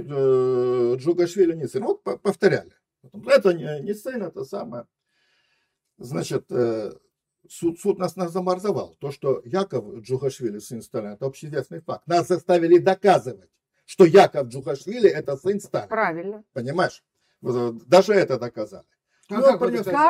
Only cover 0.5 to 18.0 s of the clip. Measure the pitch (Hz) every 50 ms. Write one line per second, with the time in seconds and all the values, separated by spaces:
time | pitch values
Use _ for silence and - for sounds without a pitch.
0.5 | 127 123 123 123 123 123 120 120 127 131 127 170 170 175 175 170 - 202 175 165
1.5 | 165 160 143 170 - 196 220 294 403 - _ - - - - 202 - - 214 185
2.5 | 139 117 - - _ _ _ _ _ _ _ - - 208 - 247 277 262 - 185
3.5 | 175 165 160 151 151 147 147 202 208 208 - 262 254 233 190 165 - 196 202 -
4.5 | 196 196 - 233 - - - _ _ _ _ _ _ _ _ _ _ _ _ _
5.5 | _ _ _ _ _ _ _ _ _ _ - 120 147 170 170 - 143 127 - _
6.5 | - 123 120 117 110 110 104 95 - - _ _ _ _ _ _ _ _ _ _
7.5 | - - 170 170 165 - - 202 185 185 185 170 - 185 180 170 165 185 185 185
8.5 | 180 185 190 208 170 120 98 - _ _ 143 139 135 - - 139 127 - - 117
9.5 | 175 190 196 - 175 170 - 104 - 117 104 117 131 123 139 131 - - 127 110
10.5 | 101 107 - - 123 113 104 - - 113 104 104 104 - 135 139 135 - 156 147
11.5 | 151 139 123 - 170 165 - - - - _ 151 170 175 - - 180 165 - -
12.5 | 180 175 165 165 175 170 139 190 190 - - 202 175 - - 127 107 - _ _
13.5 | _ _ _ _ _ _ _ - - - 190 165 160 202 170 147 - 147 135 117
14.5 | 117 139 120 123 139 135 - 180 233 247 214 175 147 151 151 - 139 135 - 185
15.5 | 208 202 - - - 240 214 - 220 220 208 180 160 170 175 196 214 214 - _
16.5 | _ 131 117 135 143 190 - - - - _ _ _ _ _ _ _ _ - 127
17.5 | 120 123 120 120 117 113 - 123 165 190